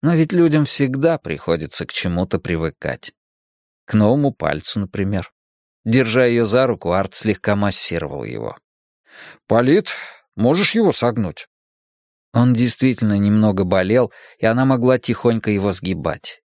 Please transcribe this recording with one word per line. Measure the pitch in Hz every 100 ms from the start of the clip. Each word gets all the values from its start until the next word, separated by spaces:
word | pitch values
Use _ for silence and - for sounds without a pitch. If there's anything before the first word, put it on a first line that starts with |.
Но | 151
ведь | 170 156
людям | 180 170 151 147
всегда | - 139 135 156 165
приходится | - 76 - 85 78 - -
к |
чему-то | - 90 87 92 87
привыкать. | - 82 80 - 73 62 - _ _ _ _ _ _ _ _
К |
новому | 107 107 135 139
пальцу, | - 76 76 - -
например». | 98 104 98 98 85 _ _ _ _ _ 110
Держа | 120 117 117 123
ее | 117 113
за | 117 131
руку, | 110 85
Арт | 90 98
слегка | - 110 98 - 101
массировал | 101 - - 82 78 71
его. | 57 58 55 - _ _ _ _ _ - - - _
«Полит, | 113 127 175 - - - - _ -
можешь | 113 165 202 226
его | 208
согнуть?» | - 120 117 92 - - _ _ _ _ _ _ _ _ 117
Он | 123
действительно | 117 123 - 131 120 110 101
немного | 101 107 107 98
болел, | 92 95 92 117 120 - - _
и | 110
она | 117 131
могла | 131 123 127
тихонько | - 113 120 113 107
его | 104 101
сгибать. | 92 90 87 73 76 - - _